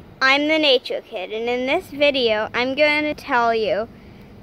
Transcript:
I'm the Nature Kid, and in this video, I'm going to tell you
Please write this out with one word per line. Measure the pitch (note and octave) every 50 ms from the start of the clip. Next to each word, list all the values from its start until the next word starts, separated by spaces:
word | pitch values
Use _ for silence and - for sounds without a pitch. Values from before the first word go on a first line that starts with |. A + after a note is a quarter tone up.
| - - - -
I'm | C4 C4+ C#4 C#4+ D4
the | D4+ D#4+
Nature | D#4 D4+ C#4+ B3 B3+ - - G#3+ -
Kid, | - - A3+ F#3+ F#3 F#3+ G#3+
and | A3+ A#3 A#3+
in | B3 B3 B3+
this | C4 D4+ F#4 F4+
video, | - D4 C#4 D4 C#4+ C4+ C#4 A#3+ A3 G#3+ G#3+ A3 - -
I'm | A#3 B3 C4 C4+
going | D4 D4+ D4+ D4 D4+ D4+
to | D4+ D4
tell | - - - B3 A#3+ A#3 A#3 A3+
you | A3+ G#3+ F3 D#3 G3 A3+ - - - - - - - - - - -